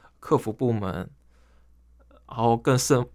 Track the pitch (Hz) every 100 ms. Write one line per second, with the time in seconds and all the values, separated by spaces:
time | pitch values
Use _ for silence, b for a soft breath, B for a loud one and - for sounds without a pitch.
0 | b b - 143 - - 123 110 95 90
1 | 90 _ _ _ _ _ _ _ _ _
2 | _ - - 113 117 117 139 127 - 127
3 | 123